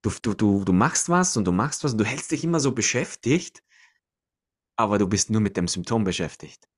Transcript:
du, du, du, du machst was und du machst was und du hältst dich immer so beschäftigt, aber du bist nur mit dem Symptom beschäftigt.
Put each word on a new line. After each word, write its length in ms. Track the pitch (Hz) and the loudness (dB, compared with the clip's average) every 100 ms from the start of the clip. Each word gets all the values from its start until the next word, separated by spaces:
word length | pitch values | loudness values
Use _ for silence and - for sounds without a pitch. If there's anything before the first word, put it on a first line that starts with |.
du, 80 | 107 - | -4 -2
du, 120 | 113 | -4
du, 300 | 98 104 98 | 2 2 2
du 80 | 95 | 4
machst 340 | 92 135 - - | 4 4 0 0
was 260 | 175 180 120 | 0 2 0
und 80 | 90 | 0
du 60 | |
machst 320 | 90 139 - | 0 -2 -2
was 80 | 147 | -2
und 60 | 110 | 0
du 60 | 107 | -2
hältst 240 | 135 - | -2 -4
dich 120 | 156 | -4
immer 160 | 165 165 | 0 0
so 120 | 135 | 0
beschäftigt, 880 | 117 104 123 - - 117 165 - - _ _ _ _ _ _ _ _ _ _ _ - | 0 -2 -2 -4 -6 0 0 -2 -18 _ _ _ _ _ _ _ _ _ _ _ -2
aber 220 | 110 104 | 2 2
du 100 | 95 | 2
bist 220 | 101 - | 2 0
nur 100 | 110 | 2
mit 160 | 101 98 | 2 0
dem 100 | 87 | -2
Symptom 360 | 92 85 117 | -4 -2 0
beschäftigt. 640 | 98 87 80 - 76 - _ | 0 -2 -6 -8 -20 -20 _